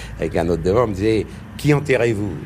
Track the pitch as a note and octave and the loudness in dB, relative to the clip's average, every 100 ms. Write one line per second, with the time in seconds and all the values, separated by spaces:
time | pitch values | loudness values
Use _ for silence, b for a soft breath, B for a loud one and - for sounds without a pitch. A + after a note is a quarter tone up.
0 | B B D#2+ E2+ E2+ E2+ E2 G#2 A#2+ F2+ | B B -4 0 0 0 2 2 2 0
1 | G#2+ A2 F2 B B - C#3+ D3 D3 B2 | 2 2 0 B B -4 2 2 4 2
2 | A#2 G#2 G#2 D2+ | 2 0 -2 -6